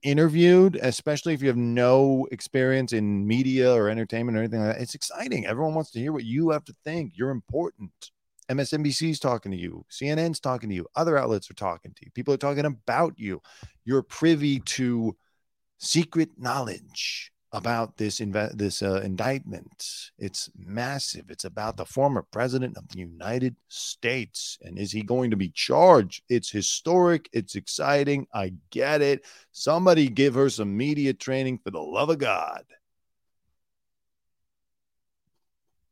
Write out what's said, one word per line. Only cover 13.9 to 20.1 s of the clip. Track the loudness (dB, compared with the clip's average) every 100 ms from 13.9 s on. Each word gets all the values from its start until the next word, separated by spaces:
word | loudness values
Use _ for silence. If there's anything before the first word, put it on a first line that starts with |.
| -2
privy | -2 0 2 2 0 -2
to | -4 -2 -2 0 -2 -6 _ _ _ _ _ -10
secret | -2 0 0 0 -2 -4
knowledge | -4 -4 -4 -8 -14 -10 -10 -10 -14 _ _
about | -6 -2 -2 -2 -4
this | -4 -4
inve-, | -2 -2 -2 -2
this, | -4 -2
uh, | 0 0
indictment. | -2 -4 -2 -4 -6 -14 -16 -16 -14 -14 -16